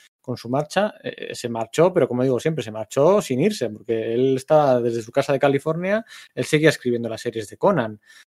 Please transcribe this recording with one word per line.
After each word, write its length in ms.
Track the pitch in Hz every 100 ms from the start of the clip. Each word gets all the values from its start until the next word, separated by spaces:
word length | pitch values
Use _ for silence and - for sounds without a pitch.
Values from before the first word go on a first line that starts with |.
| _ _
con 160 | - 120
su 100 | 117
marcha, 460 | 135 151 185 208 -
eh, 320 | - - -
se 160 | - 120
marchó, 420 | 113 113 - 180
pero 160 | 185 127
como 140 | 123
digo 180 | 131 120
siempre, 240 | 156 156
se 80 | 113
marchó 480 | 110 107 - 156 202
sin 200 | - 127
irse, 280 | 190 208 117
porque 440 | 107 - 113 113
él 220 | 117 131 131
está 440 | - 156 147 123
desde 220 | 120 117
su 100 | 110
casa 220 | 139 139
de 60 | 135
California, 640 | 143 139 156 165 185 214 - - - -
él 100 | -
seguía 240 | 156 151
escribiendo 400 | - 123 120 117
las 120 | 110
series 280 | 123 113 104
de 80 | 101
Conan, 420 | 180 175 113 107 _ -